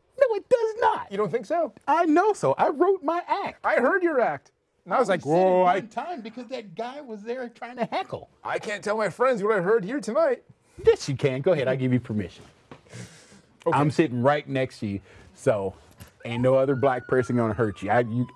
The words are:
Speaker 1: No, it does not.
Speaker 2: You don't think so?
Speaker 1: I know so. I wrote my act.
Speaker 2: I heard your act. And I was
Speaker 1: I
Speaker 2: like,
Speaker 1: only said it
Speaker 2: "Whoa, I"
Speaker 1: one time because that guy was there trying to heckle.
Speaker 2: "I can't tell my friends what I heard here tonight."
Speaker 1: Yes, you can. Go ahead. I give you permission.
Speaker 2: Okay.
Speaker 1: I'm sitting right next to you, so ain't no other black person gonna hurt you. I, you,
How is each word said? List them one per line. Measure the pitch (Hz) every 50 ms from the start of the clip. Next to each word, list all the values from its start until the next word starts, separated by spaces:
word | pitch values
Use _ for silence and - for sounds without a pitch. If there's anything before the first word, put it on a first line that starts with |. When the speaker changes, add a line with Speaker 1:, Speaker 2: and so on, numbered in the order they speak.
| _ _ _ -
Speaker 1:
No, | 571 494 440
it | 403 320 -
does | - 466 453 440 427 440
not. | 480 440 - - - -
Speaker 2:
You | 202 196
don't | 214 190 -
think | 240 220
so? | - 302 349 330 254 - - - -
Speaker 1:
I | 277 330 349
know | 320 294 339 381 440 403
so. | - - 135 135 -
I | 202 -
wrote | 311 262 330 370 392 381 285
my | 285 330 349 359
act. | - 302 381 403 - - - -
Speaker 2:
I | 202 285
heard | 330 240 269 359 392 359
your | 339 311 254
act. | 220 180 151 135 - _ _ _ _ _ _ _ _
And | 175 185
I | 254
was | 247 202
Speaker 1:
I | 190
Speaker 2:
like, | 170 -
Speaker 1:
only | 135 156 175
said | 185
it | 185
Speaker 2:
"Whoa, | 180 180 185
I" | 180 180
Speaker 1:
one | 196 - 214
time | - 226 262 339 359 294 202
because | 226 226 254 247 214
that | 262 247 220 202 165
guy | - 226 240 262 294
was | 302 254 220 208 202
there | 226 240 262 254 240
trying | 240 _ - 233 254
to | 247 226
heckle. | - - 339 381 - - - - - _ _ -
Speaker 2:
"I | - 143 175
can't | - 214 208 196 143
tell | 208 208
my | 220 214 190
friends | 151 - 240 262 254 214 190
what | 214 226
I | 202
heard | 170 180 226 233 175
here | 185 247 294
tonight." | - - 220 294 330 294 240 - - - _ _ _ _ _ - -
Speaker 1:
Yes, | - 453 - - -
you | 139
can. | 117 - 135 127 135
Go | 139 190 180
ahead. | 151 127 127
I | 131
give | 139 127 127 127
you | 123
permission. | 123 - 110 107 98 87 - - - - _ _ _ _ - - _ _ - - - - - - - - - - _ _ _ _ -
Speaker 2:
Okay. | 170 156 131
Speaker 1:
I'm | 147 151 123
sitting | - 165 151 120 123 120
right | 135 147 147 - -
next | 135 131 131 127 - -
to | - 104
you, | 98 98 - - - - - - -
so | - - 135 117 101 98 95 - - - - - - - - _ _ -
ain't | 120 117 117 123
no | 127 131
other | 135 135 135 143
black | 127 110 135 127 127 123
person | - 127 131 123 - 123
gonna | 123 117 110 104
hurt | - 120 107 95 - 95
you. | 98
I, | 104 123
you, | 123 113 110 123 123 - -